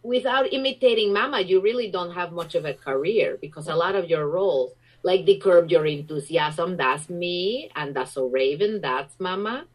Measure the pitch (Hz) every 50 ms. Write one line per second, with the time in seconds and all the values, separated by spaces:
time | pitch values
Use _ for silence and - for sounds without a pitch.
0 | _ 233 247 254 247 262 247 269 269 - - 269 262 269 262 - 262 247 233 220
1 | 214 202 196 202 233 294 285 226 190 180 185 190 190 214 233 247 233 208 180 185
2 | 175 175 175 180 175 175 165 175 165 160 - 170 151 151 135 - - 143 135 135
3 | 147 180 226 214 143 131 - - - - - - 151 170 156 165 170 185 196 196
4 | 175 165 165 156 151 147 156 185 196 196 160 135 127 127 - - _ _ _ _
5 | - 190 185 190 160 180 196 196 - 196 180 175 170 160 170 160 156 156 151 143
6 | 151 - 156 147 139 - 160 165 151 151 151 165 170 175 185 160 135 131 135 147
7 | 151 - 175 175 175 175 175 175 180 196 233 262 311 208 - - 147 143 135 131
8 | 127 - - 139 131 127 123 135 135 135 147 151 202 208 220 202 160 135 127 135
9 | 143 - - _ 190 185 185 190 208 214 240 269 339 349